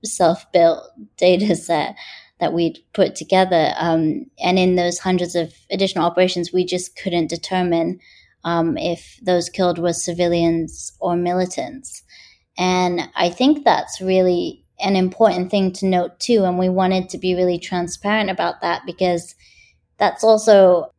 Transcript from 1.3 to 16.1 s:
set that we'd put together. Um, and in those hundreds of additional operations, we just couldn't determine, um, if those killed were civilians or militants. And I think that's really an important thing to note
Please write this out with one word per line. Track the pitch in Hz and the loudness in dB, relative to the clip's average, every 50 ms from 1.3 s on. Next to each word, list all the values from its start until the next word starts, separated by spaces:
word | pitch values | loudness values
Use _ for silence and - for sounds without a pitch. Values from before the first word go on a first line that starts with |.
| 185 175 202 208 180 | 4 4 2 0 0
set | 165 - - 170 151 147 - 208 - - - - - - _ _ _ | -2 0 -2 -2 -2 -2 -4 -8 -14 -18 -20 -20 -20 -20 _ _ _
that | 175 160 | -4 -2
we'd | - 170 170 165 - - _ _ _ | 0 0 0 -2 -2 -6 _ _ _
put | - 190 - - | 0 0 0 0
together. | - 160 _ 190 185 190 185 185 165 156 - - - | -8 -4 _ 2 2 4 4 4 2 2 2 0 -2
Um, | 165 170 165 165 160 156 156 - - - _ _ | -2 0 0 2 2 0 -2 -4 -8 -14 _ _
and | - 180 180 185 | -2 0 2 2
in | 180 185 180 | 4 2 2
those | 180 175 175 175 - | 2 0 0 -2 -4
hundreds | - 185 180 180 180 170 175 | -2 0 0 0 0 -2 -2
of | 175 165 160 - - _ _ | -4 -4 -4 -8 -20 _ _
additional | - 190 196 185 185 180 165 | -4 -2 -2 -2 -2 0 -2
operations, | 170 170 180 185 185 180 180 175 - | 0 2 2 0 2 0 -4 -6 -2
we | - 185 180 | -2 -2 -2
just | 175 185 180 180 - _ - | 0 -2 -6 -6 -8 _ -8
couldn't | - 190 170 175 160 151 | -8 -4 -2 -2 -2 -2
determine, | - 165 - - 190 185 180 175 170 165 165 170 185 180 _ _ _ _ _ _ _ _ _ | -4 -8 -8 -4 -2 -2 0 0 0 0 0 -2 -4 -8 _ _ _ _ _ _ _ _ _
um, | 165 170 170 165 165 143 - | -4 -2 0 0 0 -2 -2
if | - 175 170 165 - - - _ - | -2 -4 -4 -6 -8 -20 -20 _ -2
those | 190 180 175 170 - | 0 0 0 0 -4
killed | - - 190 180 175 170 | -4 -2 0 0 0 0
were | 170 175 170 | -2 -2 -2
civilians | - - - 170 170 180 175 170 170 170 170 165 165 165 156 - - - - - _ | -2 -6 -6 -4 -2 0 0 2 2 2 2 0 0 -2 -6 -10 -14 -16 -16 -14 _
or | - 185 175 | -4 -4 -2
militants. | 175 175 175 180 185 185 180 - - 123 139 - 135 - - - - _ _ - - - - _ _ _ _ _ - | -2 -2 -2 0 -2 -2 -2 -4 -8 -8 -8 -10 -16 -18 -18 -20 -20 _ _ -20 -20 -20 -20 _ _ _ _ _ -4
And | 180 185 185 185 180 180 175 175 151 - _ | -2 -2 0 0 0 -2 -2 -4 -6 -8 _
I | - 180 175 | -4 -4 -4
think | 175 - 247 277 311 294 - | -2 0 2 2 2 2 2
that's | - 175 135 - - - - | 2 2 2 -2 -6 -10 -8
really | 185 190 185 185 185 180 180 175 175 165 - _ _ _ _ _ | -2 0 2 2 4 2 2 0 -2 -4 -8 _ _ _ _ _
an | - 196 196 190 | -2 0 0 2
important | 185 185 185 - 233 214 180 180 180 185 | 0 0 2 2 2 2 4 2 -4 -2
thing | - 202 190 190 185 | 0 0 0 0 -2
to | - - | -2 -2
note | 190 185 180 175 165 | 0 0 0 0 -2